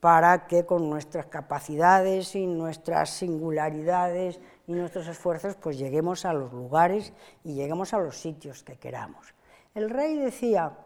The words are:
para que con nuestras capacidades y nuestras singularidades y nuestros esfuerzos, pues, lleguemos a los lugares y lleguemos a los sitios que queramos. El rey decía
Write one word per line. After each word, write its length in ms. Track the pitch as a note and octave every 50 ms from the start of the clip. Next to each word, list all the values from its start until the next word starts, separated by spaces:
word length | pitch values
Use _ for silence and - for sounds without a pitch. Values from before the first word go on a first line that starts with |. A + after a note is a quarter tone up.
para 440 | - E3+ E3+ D#3+ D#3+ F3 F3+ F3+ -
que 200 | - F3 F3 E3+
con 240 | F3 F3+ F3 E3 D3+
nuestras 380 | D3+ D3+ D3 - - E3+ D3 -
capacidades 1080 | - D#3 C#3+ - D3 C#3+ - - D#3 D3 E3 F3 F#3 F#3+ F#3 F#3+ F#3+ F#3+ F#3 F3 -
y 120 | G3+ F#3+ F3+
nuestras 640 | F3 E3 E3 E3 D#3 D#3 - - D#3+ D#3 D#3 D#3
singularidades 1300 | - - - F3+ E3 D#3 D#3+ E3 D#3 D3+ D3+ D#3 D#3 D3+ D3+ E3 F3+ F3+ F3+ F3+ F3 F3+ F#3 F3+ F3 F3+ - - - _ _ -
y 60 | E3+
nuestros 340 | F3 F3 E3 - F#3+ E3 E3
esfuerzos, 480 | E3+ - - F3+ E3+ D#3+ - G3 G3
pues, 220 | - - E3 D3 C3
lleguemos 480 | C3+ C3+ C3 D3+ D#3+ F3 F#3 F3 -
a 80 | F#3+ E3
los 180 | D3 C3+ B2
lugares 640 | A#2+ B2 B2 B2 C3+ D#3 E3+ F3 F#3 G#3+ G#3 - - - - - - _ _
y 80 | E3 D3
lleguemos 400 | C3+ C#3 C#3+ D#3+ E3+ F#3+ F#3 -
a 60 | G#3+
los 180 | F3+ D3+ B2+ -
sitios 440 | - E3 D#3+ D#3 - C#3+ C3+ - -
que 120 | - B2+
queramos. 580 | B2+ - B2+ B2+ B2 A2+ - - - - - - _ _ _ _ _ _ _ _
El 160 | G#3+ G#3+ A3
rey 280 | A#3 B3+ D4 D#4 D#4 D4+
decía 600 | C#4 B3+ - - - A#3+ A3 F#3+ E3 D3+ C3+ - -